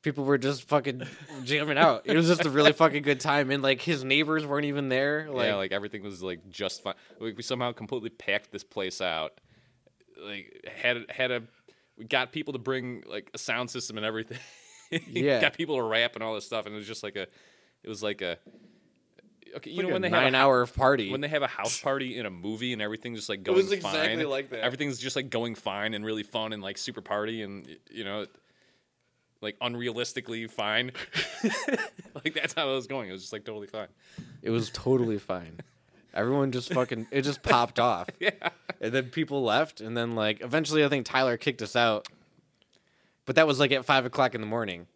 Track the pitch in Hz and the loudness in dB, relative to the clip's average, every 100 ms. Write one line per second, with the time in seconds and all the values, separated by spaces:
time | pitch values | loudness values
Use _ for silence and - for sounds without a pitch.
0 | 156 143 139 143 135 135 - 147 135 127 | -2 -2 4 4 4 -2 2 2 2 -6
1 | 127 - 143 143 127 147 151 143 160 117 | -10 -14 -14 -10 0 0 2 6 6 6
2 | - 151 165 170 160 139 147 147 160 143 | 4 4 6 4 4 8 6 8 6 6
3 | 143 139 156 147 131 139 135 131 165 147 | 2 2 4 2 4 2 2 2 2 -2
4 | 131 139 151 156 147 143 147 143 139 127 | 2 2 4 0 0 -2 0 -2 0 2
5 | 143 151 156 131 113 101 95 98 101 107 | 2 0 -2 0 0 0 0 -2 -4 -8
6 | 101 92 92 87 92 87 98 - 101 95 | -10 -8 -6 -8 -10 -6 -6 -4 -8 -10
7 | - - 113 104 117 127 123 117 110 127 | -14 -10 -10 -8 -6 -2 -2 -4 -8 -6
8 | 110 _ - 101 - 101 - - 95 - | -8 _ -2 -2 -2 -14 -10 -6 -6 -2
9 | 92 80 78 _ _ _ _ _ _ _ | -2 -2 -4 _ _ _ _ _ _ _
10 | _ - 92 101 - - - - 123 120 | _ -18 -12 -12 -12 -18 -16 -2 0 0
11 | 110 - 127 120 117 _ _ _ _ - | -6 -2 -2 -2 -6 _ _ _ _ -18
12 | 110 135 127 156 147 131 120 131 123 123 | -2 0 0 -6 -6 -6 -2 -2 -4 -10
13 | - 101 - - - 120 123 127 - 107 | -10 -12 -10 -10 -4 -2 -2 -6 -6 -4
14 | 107 110 113 120 - - - - - 160 | -2 -2 -6 -12 -16 -20 -20 -20 -6 -6
15 | - - 139 127 147 - 160 139 113 110 | -4 0 2 4 4 2 -2 -2 2 2
16 | 120 113 113 107 - 113 104 107 101 110 | 2 0 -4 -6 -4 -6 -6 -10 -10 -10
17 | 104 101 92 _ - _ _ _ - 104 | -8 -8 -10 _ -20 _ _ _ -12 -4
18 | 104 101 92 87 - - - _ _ _ | -4 -2 -4 -4 -10 -20 -20 _ _ _
19 | _ - _ _ - - - 175 180 185 | _ -20 _ _ -16 -14 -10 -6 -2 0
20 | 185 117 131 131 139 127 120 - 131 135 | 2 4 4 6 6 6 2 4 4 4
21 | 98 135 147 156 135 - 107 - 147 135 | 0 -2 -2 0 -2 -2 -2 0 0 -2
22 | 127 117 107 90 98 110 127 117 104 110 | -4 -6 -8 -6 -6 -4 -4 -4 -4 -6
23 | 120 113 104 98 92 185 190 196 180 95 | -8 -10 -6 -6 4 4 4 0 0 0
24 | - 113 151 135 135 117 120 131 143 123 | 0 0 0 -2 -4 -2 -2 -2 -4 -4
25 | 127 135 131 113 117 110 - 98 107 107 | -4 -4 -4 -4 -4 -4 -6 -4 -4 -4
26 | 107 110 104 113 110 110 98 101 - 110 | -4 -6 -4 -4 -4 -6 -8 -8 -10 -10
27 | - 104 107 113 101 101 - 80 _ 104 | -4 -4 -2 -4 -8 -10 -14 -20 _ -10
28 | 98 104 101 _ _ _ _ _ _ _ | -8 -6 -8 _ _ _ _ _ _ _
29 | _ _ _ _ 107 - 123 120 120 113 | _ _ _ _ -10 -6 -6 -4 -4 -4
30 | 120 - 113 113 113 - 104 110 123 - | -4 -6 -8 -8 -6 -4 0 0 -2 -8
31 | - 165 - - 220 - - 269 214 - | -6 -4 -4 -2 -2 0 -2 -2 -2 -10
32 | - 165 160 156 151 - 143 135 123 135 | -16 -6 -4 -2 -4 -2 0 0 -2 -6
33 | 104 95 92 107 107 107 101 110 95 _ | -6 -10 -10 -10 -10 -10 -10 -10 -10 _
34 | _ - - - - 117 110 - 127 131 | _ -18 -16 -8 0 0 0 -4 2 4
35 | 117 104 - 92 85 82 - _ _ _ | 4 -2 -4 -6 -6 -18 -20 _ _ _
36 | _ - 113 139 139 123 120 156 123 113 | _ -4 0 2 2 -2 -2 0 0 -4
37 | 117 139 135 139 - 123 120 - 120 95 | -2 -2 -2 -2 4 4 4 2 2 2
38 | 90 - 196 - - - - - 110 127 | -4 -2 -2 0 -6 -6 -16 -6 -2 -2
39 | 127 156 147 139 120 113 156 - 110 117 | -2 -4 -2 0 2 4 2 -4 -6 -2
40 | 117 113 107 110 123 151 147 156 147 139 | -2 0 0 0 0 0 2 4 4 2
41 | 117 131 131 120 - 123 107 123 117 107 | 0 2 2 2 -2 -2 -2 4 4 2
42 | - _ _ _ _ _ _ _ _ _ | -4 _ _ _ _ _ _ _ _ _
43 | _ _ - 131 156 135 139 135 127 139 | _ _ 2 6 6 6 4 4 4 4
44 | 120 - 131 117 107 113 107 87 87 | 4 2 2 2 -4 -2 -2 -6 -12